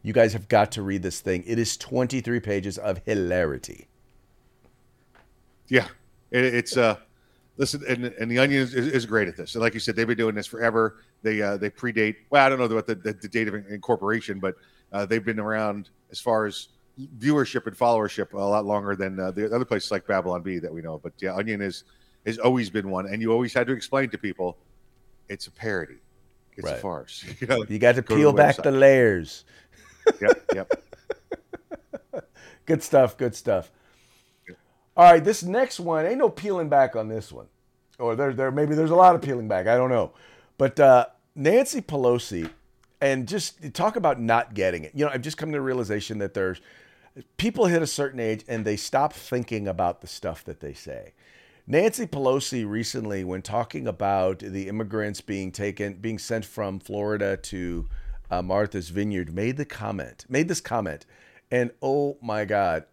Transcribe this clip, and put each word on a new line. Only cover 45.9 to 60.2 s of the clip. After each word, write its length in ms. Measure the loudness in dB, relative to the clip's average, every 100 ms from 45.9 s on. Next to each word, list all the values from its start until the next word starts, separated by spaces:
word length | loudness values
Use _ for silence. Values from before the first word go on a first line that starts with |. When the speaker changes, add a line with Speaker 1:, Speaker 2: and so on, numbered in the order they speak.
| -4 -6 -6
Speaker 1:
that 160 | -6
there's, 260 | -2 -4 -4 -14 -20 _ _ _ -20 -16 -4
people 300 | -2 2 2
hit 160 | 2
a 40 | 0
certain 340 | -2 -4 -4
age 240 | -4 -4 -6
and 180 | -4
they 120 | -2 -4
stop 360 | -2 0 0
thinking 540 | -4 -6 -6 -4 -6 -4
about 360 | -2 -2 -4
the 40 | -10
stuff 380 | -10 -10 -8
that 160 | -12 -14
they 120 | -14
say. 400 | -14 -14 -14 -16 _ _ _ _ _ -2
Nancy 400 | 2 2 0 -6
Pelosi 640 | -2 0 0 -2 -6 -4
recently, 560 | -4 -6 -6 -6 -6
when 180 | -6 -8
talking 460 | -6 -6 -4 -6 -8
about 500 | -4 -2 0 0 -2
the 280 | -8 -8 -6
immigrants 520 | -6 -6 -6 -6 -8
being 300 | -8 -6 -6
taken, 440 | -6 -6 -4 -8
being 240 | -6 -8 -8
sent 260 | -6 -6
from 340 | -6 -8 -6 -8
Florida 580 | -8 -6 -2 -2 -2 -4
to, 500 | -6 -8 -6 -6 -8 -8 -10 -10 -6
uh, 120 | -4
Martha's 480 | -2 -2 -2 -6 -6
Vineyard, 440 | -4 -4 -4 -6
made 220 | -4 -4 -4
the 80 |
comment, 600 | -8 -10 -8 -8 -10 -14